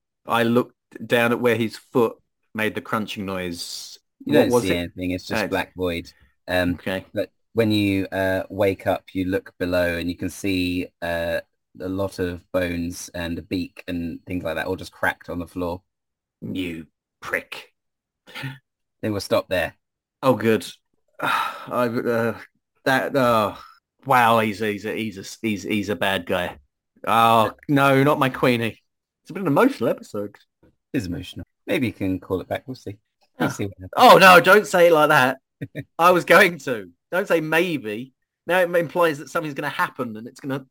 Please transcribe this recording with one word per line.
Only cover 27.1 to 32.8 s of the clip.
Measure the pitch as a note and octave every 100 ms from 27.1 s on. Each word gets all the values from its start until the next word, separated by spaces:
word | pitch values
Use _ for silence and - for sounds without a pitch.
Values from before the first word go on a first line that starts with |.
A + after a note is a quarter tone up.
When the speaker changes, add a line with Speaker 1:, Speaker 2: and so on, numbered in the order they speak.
| A2 A#2 A2+ A2 - -
Speaker 1:
no, | C#3+ C#3 C3+
not | C#3 D3+
my | C3
Queenie. | - C#3 A#2+ A#2 - _ _ _ _
It's | -
a |
bit | E3+
an | F#3
emotional | D3 B3 C4+ B2
episode. | F#3 - G#2+ G#2 - _ _ _ _ _
Speaker 2:
It's | C#3+ F#2
emotional. | F2 F#2 - - _ -
Maybe | F#3 A#2+
you |
can | - G2 F#2
call | - F#2
it | -
back. | G2 -
We'll |
see. | B2+